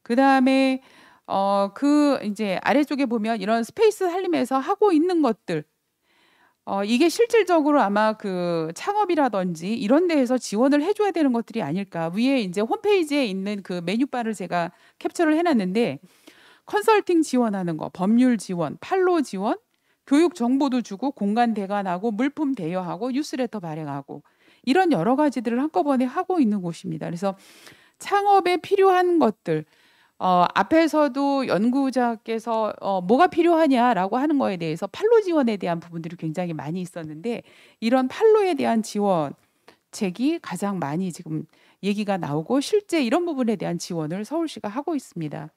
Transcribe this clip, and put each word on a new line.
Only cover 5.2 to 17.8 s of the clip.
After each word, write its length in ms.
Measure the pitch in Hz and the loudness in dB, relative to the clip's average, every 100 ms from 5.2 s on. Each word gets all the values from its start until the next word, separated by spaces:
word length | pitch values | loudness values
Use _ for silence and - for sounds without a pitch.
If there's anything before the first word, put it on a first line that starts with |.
것들, 420 | 277 214 - 160 151 _ _ _ _ _ _ _ _ _ - | 0 -2 -4 -6 -6 _ _ _ _ _ _ _ _ _ -6
어, 140 | 196 | -4
이게 240 | 202 240 330 | 0 2 2
실질적으로 720 | - 466 466 359 339 302 294 | 2 2 4 4 2 4 4
아마 320 | 202 202 220 | 4 2 2
그 580 | 220 202 180 175 165 160 170 | 0 -6 -4 -2 -2 -4 -6
창업이라든지 1000 | - 415 403 320 269 202 185 160 180 | -4 -2 0 2 0 0 -4 -4 -6
이런 360 | 226 240 277 359 | -4 2 2 4
데에서 280 | 311 240 254 | 2 2 -2
지원을 440 | - 202 269 294 | -2 0 2 2
해줘야 300 | 311 415 403 | 0 0 0
되는 200 | 330 285 | 2 0
것들이 300 | 233 226 226 | 0 -4 -6
아닐까. 500 | 147 175 190 170 165 | -4 -4 -6 -6 -4
위에 280 | 185 254 269 | -2 0 0
이제 180 | 190 175 | -2 -4
홈페이지에 680 | 226 415 415 403 302 285 240 | -2 -2 2 2 2 -2 -2
있는 380 | 190 196 202 | -4 -6 -8
그 180 | 180 180 170 | -6 -6 -2
메뉴바를 480 | 220 277 254 226 | -2 -2 -2 -6
제가 400 | 214 175 175 170 _ _ _ | -6 -4 -4 -4 _ _ _
캡처를 380 | - - 320 311 | -8 0 2 2
해놨는데 600 | 349 247 185 196 220 135 - _ - _ _ _ - | 2 2 2 0 -2 -4 -12 _ -20 _ _ _ -4
컨설팅 560 | 415 415 415 - 339 | -2 4 2 4 0
지원하는 560 | 294 254 233 202 175 | 2 0 0 -2 -4
거, 100 | 160 | -4